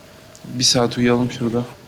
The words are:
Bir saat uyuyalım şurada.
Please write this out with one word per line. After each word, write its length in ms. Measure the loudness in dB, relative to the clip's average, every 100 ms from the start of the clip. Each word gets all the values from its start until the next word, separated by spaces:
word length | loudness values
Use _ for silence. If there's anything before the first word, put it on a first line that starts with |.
| -20 -20 -20 -20
Bir 200 | -12 -2
saat 340 | 0 2 0 2
uyuyalım 320 | 2 2 0
şurada. 320 | -2 -2 -2 -4 -10